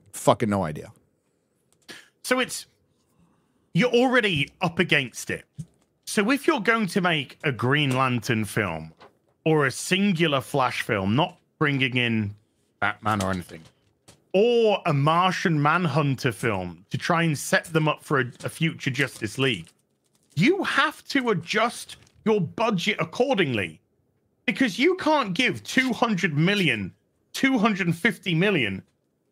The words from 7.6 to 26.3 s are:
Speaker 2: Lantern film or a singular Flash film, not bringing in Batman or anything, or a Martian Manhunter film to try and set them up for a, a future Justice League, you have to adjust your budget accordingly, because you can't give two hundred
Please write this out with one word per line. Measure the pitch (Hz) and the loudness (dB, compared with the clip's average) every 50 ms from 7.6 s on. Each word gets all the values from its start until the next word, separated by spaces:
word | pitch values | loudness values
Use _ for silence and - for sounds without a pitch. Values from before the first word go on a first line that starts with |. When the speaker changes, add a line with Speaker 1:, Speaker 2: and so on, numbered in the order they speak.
| 117 123 139 151 147 135 127 | 0 2 2 2 2 2 2
Speaker 2:
Lantern | 127 131 127 123 117 - - 117 110 107 | 2 2 0 0 -2 0 0 0 0 -2
film | - - - 107 90 80 80 80 80 - _ - - _ _ _ _ _ _ - | -2 -2 -2 -2 -2 -4 -6 -10 -14 -18 _ -20 -20 _ _ _ _ _ _ 0
or | 165 156 151 143 | 2 2 4 2
a | 131 | 0
singular | - - - - 180 190 202 208 185 147 170 156 143 131 | -2 -4 -4 -2 0 2 2 2 2 2 2 2 0 0
Flash | 117 - - 139 127 120 - - | -2 -2 0 0 0 0 -2 -4
film, | - - 120 101 95 98 107 | -4 -2 -2 0 0 2 2
not | 135 170 170 - _ _ _ _ - | 2 0 0 -4 _ _ _ _ -2
bringing | 156 143 139 135 131 131 123 | -2 0 0 0 0 0 0
in | 127 120 117 113 110 107 101 104 - _ _ _ _ _ _ _ _ | 0 0 0 0 0 -2 -4 -6 -10 _ _ _ _ _ _ _ _
Batman | 101 101 104 - 110 104 107 101 95 | -2 -2 -2 -2 -2 -2 0 0 0
or | 95 | -2
anything, | 95 90 82 - 87 80 80 - _ _ _ _ _ _ _ - - _ _ _ - | -2 -4 -6 -10 -16 -20 -20 -20 _ _ _ _ _ _ _ -20 -20 _ _ _ 0
or | 185 214 240 240 233 226 214 202 - - | 2 2 4 2 2 2 2 2 0 0
a | 175 147 | 0 0
Martian | 139 139 156 160 175 185 185 180 - - 190 160 147 | 2 2 4 4 4 2 2 0 0 0 0 2 2
Manhunter | 143 147 160 180 185 156 123 160 147 143 131 - - 131 | 2 2 2 2 0 0 0 0 0 0 0 -2 -2 -4
film | 110 - - 117 104 95 92 90 85 85 - _ | -4 -2 -2 -2 -2 -2 -4 -8 -10 -14 -10 _
to | - | -8
try | 127 - - 180 165 170 | -4 -2 0 0 2 2
and | 165 147 | 0 -2
set | - - - - 185 - | -4 -2 -2 -2 -2 -2
them | - 160 160 156 | 0 0 0 2
up | 151 147 - - | 0 0 -2 -4
for | - 151 135 | -2 0 0
a, | 127 123 - - - | 0 -2 -6 -10 -12
a | 165 | -12
future | - - 160 160 - - - 139 | -6 -4 -4 -4 -4 -4 -4 -4
Justice | 123 135 139 123 - - - 101 - | -2 0 -2 -2 -4 -6 -8 -8 -4
League, | 131 135 135 117 87 82 - _ _ _ _ _ _ _ _ _ _ _ _ _ | -2 0 0 0 -2 -6 -14 _ _ _ _ _ _ _ _ _ _ _ _ _
you | 143 185 294 381 392 269 | 2 2 2 2 2 0
have | - - 262 285 311 294 - - - | -2 0 0 0 -2 -4 -8 -8 -4
to | - 277 247 233 | -2 -2 0 0
adjust | 214 160 165 - - 214 226 240 - - - - - - - _ _ _ - | -2 -2 -2 -4 -2 -2 -2 -2 -4 -8 -14 -16 -18 -20 -20 _ _ _ 0
your | 208 220 208 | 0 0 2
budget | 165 - - - 214 233 220 165 165 175 247 - | 0 -2 -2 -2 -2 0 0 0 -2 -2 -2 -2
accordingly, | 160 165 - - 247 285 262 196 170 139 123 104 95 82 78 - _ _ _ _ _ _ _ _ _ _ _ _ _ | -4 -4 -2 -2 0 0 2 2 2 0 0 -2 -2 -4 -8 -14 _ _ _ _ _ _ _ _ _ _ _ _ _
because | - 202 - 269 240 170 | -4 -2 0 0 -2 0
you | - 262 359 370 | 2 2 2 2
can't | 370 - 302 311 285 247 196 170 | 0 0 2 2 2 0 0 0
give | - 254 226 170 117 - | 0 0 0 -2 -4 -8
two | - - 262 262 262 220 | -2 -2 0 0 0 0
hundred | - 247 233 214 170 196 180 | 0 0 0 2 0 0 0